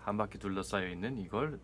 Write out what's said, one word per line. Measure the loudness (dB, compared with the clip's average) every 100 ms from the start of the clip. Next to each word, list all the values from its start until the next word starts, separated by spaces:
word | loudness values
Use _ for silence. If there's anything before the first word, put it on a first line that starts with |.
한 | 0 2
바퀴 | 2 0
둘러싸여 | -2 0 2 0 0
있는 | 0 -2 -2
이걸 | -2 0 0 -2